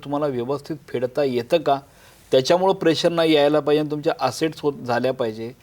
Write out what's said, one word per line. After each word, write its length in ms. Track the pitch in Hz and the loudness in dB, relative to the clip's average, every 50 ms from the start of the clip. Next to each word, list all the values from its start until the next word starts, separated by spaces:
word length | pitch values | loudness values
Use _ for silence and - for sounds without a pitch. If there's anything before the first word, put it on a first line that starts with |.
| - | -4
तुम्हाला 220 | 139 143 143 151 | -6 -4 -4 -2
व्यवस्थित 500 | 147 131 120 117 127 143 139 139 - 165 143 - - | -2 -2 -4 -4 -4 -6 -6 -6 -8 -12 -12 -10 -8
फेडता 360 | - 123 123 123 - 151 147 | -6 -4 -4 -4 -2 0 0
येतं 340 | 139 123 120 117 - 170 170 | 0 0 -2 -2 0 0 0
का, 220 | 143 147 139 135 - - _ _ - - - _ _ - - | 2 0 0 0 -2 -8 _ _ -20 -20 -20 _ _ 0 2
त्याच्यामुळं 420 | 131 131 - 175 175 185 190 190 | 2 4 4 2 2 4 2 2
प्रेशर 340 | 190 - 165 156 - - 170 | 2 2 2 2 2 2 0
नाही 240 | 170 170 165 160 156 | 2 2 2 4 4
यायला 280 | 147 143 143 151 151 | 4 4 4 4 2
पाहिजे 200 | 139 147 147 151 | 2 2 2 2
आणि 100 | 151 147 | 0 -2
तुमच्या 220 | 151 151 143 160 147 - | -4 -4 -2 -2 -2 -2
असेट्स 400 | 135 127 - - 160 160 156 - | -2 -4 -2 -2 -2 -4 -2 -2
होत 120 | - 147 139 143 135 | -4 -4 -4 -4 -4
झाल्या 260 | 123 120 120 123 131 131 | -4 -2 0 0 0 -2
पाहिजे 400 | 131 123 113 107 110 113 120 127 _ | -2 -2 -4 -4 -6 -10 -12 -12 _